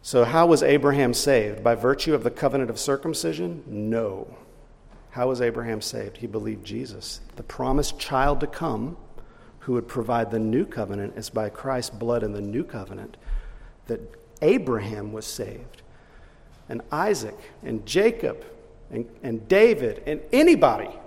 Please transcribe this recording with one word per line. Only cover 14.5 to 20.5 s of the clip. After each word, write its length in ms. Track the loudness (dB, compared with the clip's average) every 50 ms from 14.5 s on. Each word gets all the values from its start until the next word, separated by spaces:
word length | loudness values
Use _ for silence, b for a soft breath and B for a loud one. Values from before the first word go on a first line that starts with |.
| 2 2 2 0 -2 -2 -2 -6 -8 -8 -10 -10
was 140 | -10 -10 -10
saved. 560 | -10 -8 -8 -10 -10 -10 -14 -16 -18 -20 -20 -20 b b b b b b b b b b b b b b b b -10
And 120 | -10 -10 -8 -6
Isaac 460 | -4 -2 0 0 0 -2 -2 -10 -10 -14 B B B B
and 240 | -10 -8 -8 -8 -6
Jacob 580 | -2 2 4 4 4 2 2 -4 -4 -4 -6 -14 -18 -20 -20 -20 -20 -20 -20 -20 -12
and, 180 | -8 -8 -8 -10 -12 -10
and 260 | -6 -6 -6 -6 0 4
David 540 | 6 8 8 8 6 4 0 -2 -4 -4 -6 -6
and 140 | -6 -6 -4 0
anybody 580 | 4 6 8 8